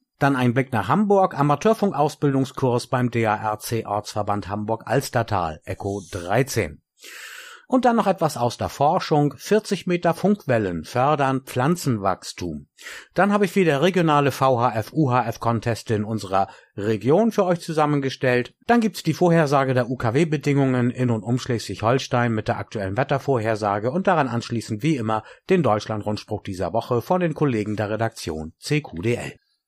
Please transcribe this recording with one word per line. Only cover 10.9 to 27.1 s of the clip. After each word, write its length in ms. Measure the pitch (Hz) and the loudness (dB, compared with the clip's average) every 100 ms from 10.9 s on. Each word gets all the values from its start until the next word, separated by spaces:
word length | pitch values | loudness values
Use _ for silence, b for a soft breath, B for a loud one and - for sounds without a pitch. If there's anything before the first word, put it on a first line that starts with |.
| 123 135 151 135 131 - | 0 2 2 2 0 -4
Pflanzenwachstum. 1200 | 123 135 175 139 110 95 87 - - 90 73 71 _ B B B | -2 0 0 0 0 0 -2 -6 -10 -8 -8 -12 _ B B B
Dann 180 | - 196 | 0 2
habe 140 | 202 196 | 4 2
ich 100 | 202 | 2
wieder 240 | 170 139 | 2 4
regionale 500 | 175 185 165 147 139 | 2 4 4 4 2
V 300 | - 135 123 | 2 2 4
H 140 | 120 | 2
F, 180 | 110 - | 0 -4
U 180 | - 139 | 0 2
H 160 | 123 113 | 2 0
F-Conteste 680 | - 117 117 120 113 - | -2 0 0 0 -4 -2
in 100 | 107 | -2
unserer 440 | 104 110 95 95 98 B B - | -2 -4 -2 0 0 B B -6
Region 560 | 101 110 110 165 226 | -2 -2 2 4 4
für 140 | 208 180 | 2 0
euch 140 | 170 | 0
zusammengestellt. 920 | - 156 147 147 135 - 131 123 120 _ - | -2 0 2 2 0 -2 0 2 0 _ 0
Dann 160 | 240 | 2
gibt's 200 | 220 - | 2 -2
die 120 | - | -4
Vorhersage 580 | - 180 170 147 139 135 | 2 4 4 4 2 2
der 160 | 127 120 | 2 0
U-K-W-Bedingungen 1000 | 127 117 127 170 147 147 139 135 127 123 | 0 0 2 2 0 0 2 4 2 0
in 180 | 123 123 | 0 0
und 140 | 113 | 0
um 160 | - 123 | 0 -2
Schleswig-Holstein 960 | - 117 - 95 110 131 - 123 120 | 0 -4 -4 -2 0 0 0 0 0
mit 120 | 110 107 | -2 -2
der 120 | 101 | -4
aktuellen 400 | 101 110 95 104 | -4 -6 -4 -2
Wettervorhersage 920 | 139 139 - 127 107 107 104 104 117 | -2 -2 0 0 0 0 0 0 -2
und 160 | 165 190 | -2 0
daran 220 | 165 131 | 2 2
anschließend 540 | 117 - 117 - 107 | -2 -4 -6 -4 -4
wie 140 | 151 143 | -2 -2
immer 260 | 110 110 B B - | 0 -4 B B 0
den 140 | 185 | 2
Deutschlandrundspruch 800 | 131 104 - 107 104 104 - 104 | 4 0 -2 -6 -4 -6 -4 -8
dieser 320 | - 92 90 | -8 -6 -2
Woche 260 | 107 - 123 | -2 0 -2
von 220 | - | 0